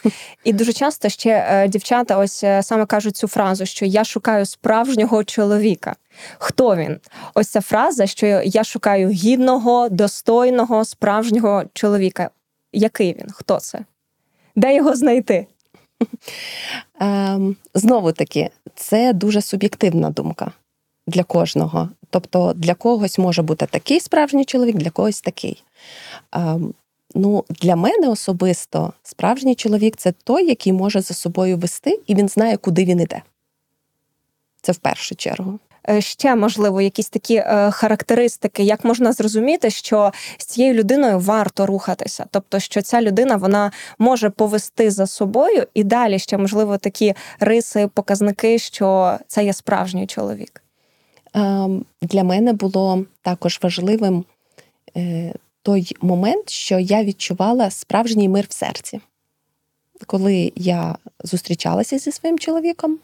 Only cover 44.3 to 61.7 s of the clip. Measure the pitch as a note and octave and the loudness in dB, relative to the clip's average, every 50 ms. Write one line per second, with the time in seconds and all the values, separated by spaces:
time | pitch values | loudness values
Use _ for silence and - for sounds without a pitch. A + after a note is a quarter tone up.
44.3 | G3 - A3 G#3 G#3+ G#3+ - - - - A#3 G#3+ G3 G3+ F#3+ G3 - - G#3 G3 | 0 0 0 0 0 -2 -4 -4 -2 0 2 2 2 0 -2 -2 -2 -2 -4 0
45.3 | G#3 A#3+ D4 F#4+ A4 C#4+ - - - G#3+ G#3+ G3 A3+ A#3+ B3 A3 G3 F#3+ - - | 2 2 2 4 2 2 0 0 0 0 0 2 2 2 2 2 0 0 -2 -2
46.3 | G#3 G3 G3 F#3+ G#3 G#3 G#3+ G#3 G3+ G3 - G3+ - - A3 G#3 F#3+ - - - | -2 -2 0 0 0 0 0 0 -2 -2 -4 -4 -2 0 0 0 0 -2 -8 -18
47.3 | - - G#3 G3+ A3+ A#3 A3+ - - G#3 G#3 G3+ - - G3 - G3+ G3+ G#3 G3+ | -6 -2 0 2 2 2 0 0 0 0 0 0 -2 -2 -2 -2 0 0 0 0
48.3 | G3 - - A3+ A#3 A3+ - - - - G3+ F#3+ F#3+ F#3+ F#3 F3+ - - - - | 0 0 2 2 2 2 0 -4 -4 -2 0 2 2 4 2 2 0 -2 -6 -6
49.3 | - G#3+ G#3 G3+ F#3+ - - - G#3 F#3+ F3+ F#3 F#3 F#3 F#3+ F#3+ - - - G3+ | -2 0 0 0 -2 -4 -2 -2 -2 -2 -2 -2 -4 -6 -6 -6 -6 -6 -6 -6
50.3 | G#3 G3+ A3 - - - _ _ _ _ _ _ _ _ _ _ _ _ _ _ | -6 -8 -12 -16 -20 -20 _ _ _ _ _ _ _ _ _ _ _ _ _ _
51.3 | - G#3 G3+ G3 G3 G3 F#3+ F#3+ F#3+ F#3+ - - _ _ - E3+ - G3 F#3 F3+ | -2 -2 0 0 0 0 -2 -2 -2 -4 -6 -10 _ _ -6 -2 0 0 2 2
52.3 | F3+ G3 A#3 B3 A3+ G#3 G3 F#3+ F#3+ F#3+ F#3+ F#3+ F#3 F#3 F#3+ - _ _ - F3+ | 2 2 2 2 2 0 -2 -2 0 0 0 2 0 0 -2 -6 _ _ -6 -6
53.3 | F3+ - - F3 - - - F3+ F3 F3 F3+ G3 G#3+ A3 G#3+ F#3+ F#3 F3 F3+ - | -4 -2 -2 -4 -4 -2 -2 -4 -2 -2 -2 0 0 0 2 0 0 0 -2 -6
54.3 | _ _ _ _ _ - - _ _ _ _ - - F3 F3 F3 E3+ E3 E3+ E3 | _ _ _ _ _ -20 -20 _ _ _ _ -12 -8 -6 -6 -4 -4 -6 -6 -8
55.3 | - - _ _ _ _ - - G3+ G3 F3 - - - - F3+ F3+ F3+ F#3+ A3 | -10 -14 _ _ _ _ -2 0 2 2 0 -2 -4 -4 0 0 2 2 2 2
56.3 | - G#4 G#4+ - - - - - F#3+ F#3 F#3 F#3 G3+ G#3+ A3 G3+ G3 - - - | 0 0 -2 -6 -10 -8 -4 0 0 0 2 2 2 2 2 0 -2 -4 -6 -6
57.3 | F3+ F#3 F#3+ G#3+ A#3+ B3+ A3+ F#3+ - - - - - G3+ A#3 A#3+ A3+ G#3+ G3+ F#3+ | -2 0 0 2 2 2 0 0 -2 -6 -8 -2 -2 0 0 0 2 2 2 4
58.3 | F#3+ G3+ G3+ - - - - - - - - - - G#3+ - _ _ _ _ _ | 2 2 0 -2 -6 -8 -8 -8 -8 -8 -12 -14 -14 -14 -14 _ _ _ _ _
59.3 | _ _ _ _ _ _ _ _ _ _ _ _ _ _ - - - F#3+ F#3+ G3+ | _ _ _ _ _ _ _ _ _ _ _ _ _ _ -10 -6 -4 0 0 2
60.3 | G3 F3+ E3+ - - - F3+ F3+ F3 E3+ E3 E3 E3 - - - - - - - | 2 2 0 -2 -4 -4 -2 -2 0 0 -2 -4 -6 -8 -12 -18 -20 -18 -8 -6
61.3 | - F3+ - - F3 - - E3+ | -6 -6 -4 -4 -6 -4 -2 0